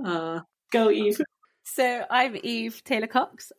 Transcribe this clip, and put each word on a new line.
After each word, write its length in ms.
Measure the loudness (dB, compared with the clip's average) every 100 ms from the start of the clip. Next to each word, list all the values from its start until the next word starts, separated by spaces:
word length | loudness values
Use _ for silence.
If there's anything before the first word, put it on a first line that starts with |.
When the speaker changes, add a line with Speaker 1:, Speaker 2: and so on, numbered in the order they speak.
| -4
Speaker 1:
Uh, 360 | -2 -2 -6 -8 _ -2
go, 180 | 2 4
Eve. 300 | 4 2 0 -2 _ _ _ -10
Speaker 2:
So 380 | 0 0 0 0
I'm 300 | 2 2 -2
Eve 400 | -4 -4 -4 -8
Taylor 240 | -4 -2 0
Cox. 440 | 0 0 -6 -20